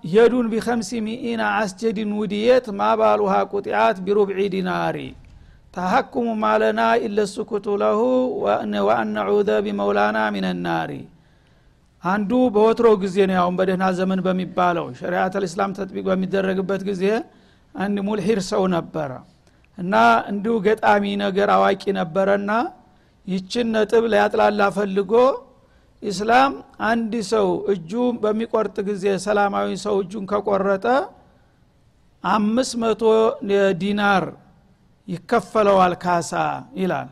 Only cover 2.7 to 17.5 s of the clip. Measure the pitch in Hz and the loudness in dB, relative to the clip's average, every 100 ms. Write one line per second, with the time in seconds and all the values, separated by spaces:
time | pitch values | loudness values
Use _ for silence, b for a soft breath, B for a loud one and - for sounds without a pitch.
2.7 | 202 214 220 220 208 202 202 196 202 202 | -2 0 2 2 4 2 0 0 -4 -2
3.7 | 208 226 190 185 208 196 185 202 190 185 | 2 2 0 0 2 2 0 -2 -2 -2
4.7 | 175 165 156 135 - - b b b _ | -2 -2 -4 -10 -16 -20 b b b _
5.7 | - 180 240 - 269 233 220 214 214 220 | -6 0 0 -2 -4 -4 -2 0 2 2
6.7 | 220 226 233 226 202 202 220 208 208 208 | 2 2 2 0 -2 -2 -4 -6 -6 -4
7.7 | 202 214 214 254 254 254 - 196 220 208 | 0 2 2 2 2 0 -2 0 0 -2
8.7 | 208 202 226 220 214 196 208 101 107 104 | 0 2 2 0 -2 0 2 2 0 0
9.7 | 101 101 101 104 110 107 101 92 90 87 | -2 0 2 0 0 -2 -2 -4 -4 -4
10.7 | 82 78 71 - _ b b b b b | -4 -4 -10 -14 _ b b b b b
11.7 | b b _ 170 208 196 254 254 208 220 | b b _ -4 -2 0 2 2 4 4
12.7 | 226 233 214 196 185 190 185 180 180 185 | 6 4 4 2 2 2 2 0 0 0
13.7 | 185 190 180 185 190 185 185 170 180 180 | 0 0 0 0 0 0 -2 -4 0 0
14.7 | 170 139 123 185 180 185 196 190 90 98 | 0 -6 -8 -4 -2 -2 -2 -4 -2 -4
15.7 | 95 95 98 95 95 95 95 95 92 92 | -4 -8 -6 -2 -2 0 -2 0 -2 -2
16.7 | 95 95 190 190 220 330 b b | -4 -4 -2 0 0 -4 b b